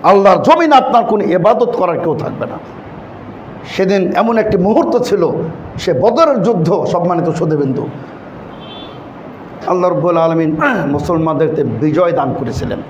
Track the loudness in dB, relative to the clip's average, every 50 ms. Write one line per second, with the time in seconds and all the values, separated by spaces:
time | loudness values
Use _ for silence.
0 | 6 6 6 6 8 6 6 6 6 4 6 6 6 6 6 6 4 6 2 2
1 | 2 2 0 0 0 2 0 2 4 4 4 4 2 0 0 0 0 0 0 -2
2 | -2 -2 -2 -2 -4 -6 -6 -6 -6 -8 -8 -12 -14 -16 -18 -16 -16 -16 -16 -16
3 | -16 -16 -16 -16 -16 -16 -16 -16 -16 -16 -16 -16 -14 -10 -2 -2 0 2 2 2
4 | 0 0 0 0 0 2 2 2 2 2 2 2 2 2 2 2 2 2 0 0
5 | 0 2 2 2 2 0 0 -2 -6 -6 -8 -12 -14 -12 -12 -6 -2 -2 0 2
6 | 2 2 4 4 4 4 4 2 2 2 2 2 2 2 0 0 0 0 -2 0
7 | 0 0 0 0 0 -2 -2 -2 0 0 0 0 0 0 -2 -2 -4 -6 -8 -12
8 | -14 -14 -16 -16 -16 -16 -16 -16 -16 -16 -16 -16 -16 -16 -16 -16 -16 -16 -16 -18
9 | -18 -18 -18 -16 -18 -16 -16 -18 -18 -18 -16 -10 -4 -2 0 2 2 2 0 2
10 | 0 0 2 2 2 2 2 2 0 0 0 0 0 0 0 0 -2 -2 -2 -2
11 | -2 0 0 0 0 0 0 0 0 0 0 -2 -2 -2 -2 0 0 0 2 2
12 | 2 2 2 0 -2 -2 -2 -4 -6 -6 -6 -6 -6 -6 -6 -8 -10 -12